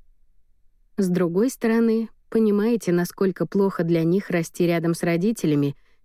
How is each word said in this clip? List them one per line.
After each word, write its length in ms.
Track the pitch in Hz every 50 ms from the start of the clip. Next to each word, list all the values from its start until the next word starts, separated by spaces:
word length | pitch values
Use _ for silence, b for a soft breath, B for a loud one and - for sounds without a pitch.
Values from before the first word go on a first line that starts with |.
| - - _ _ _ _ _ - _ _ _ _ _ - _ _ _ _ _ -
С 100 | 196 180
другой 420 | 180 175 180 165 170 185 220 269
стороны, 600 | - - - 226 226 233 226 226 220 226 226 214 - _ _ _
понимаете, 600 | - 226 220 214 208 208 208 233 240 220 - -
насколько 560 | 175 175 175 180 - - 196 196 175 - 165 -
плохо 360 | - 196 196 196 - - 170
для 200 | 165 170 165 160
них 260 | 165 175 202 196 -
расти 380 | - 175 165 - - - 180 170
рядом 260 | 175 170 160 165 170
с 80 | -
родителями, 760 | - 175 170 165 175 220 233 - - 160 151 143 143 143 143 - - _ _ _ _